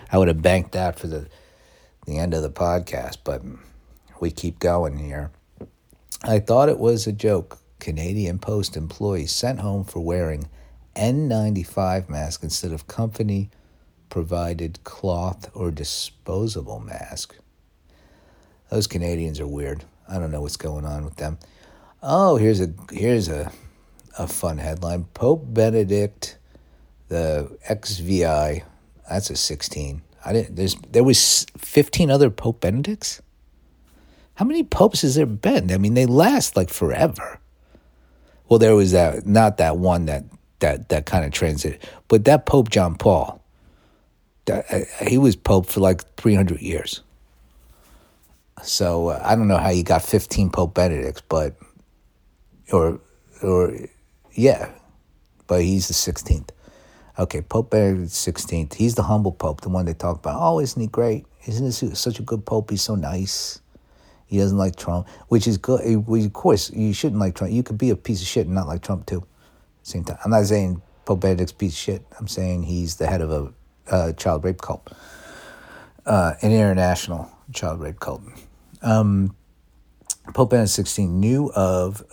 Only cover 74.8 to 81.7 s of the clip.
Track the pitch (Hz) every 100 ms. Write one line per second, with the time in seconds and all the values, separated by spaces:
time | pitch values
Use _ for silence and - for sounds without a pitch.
74.8 | - - - - - - - - - -
75.8 | - _ - 104 85 78 107 110 104 92
76.8 | 90 90 - 82 76 - - - 85 82
77.8 | 76 - - - - - - _ _ -
78.8 | 117 110 104 98 98 - _ _ _ _
79.8 | _ _ - - - 101 120 123 107 -
80.8 | 95 - 95 90 107 131 143 104 92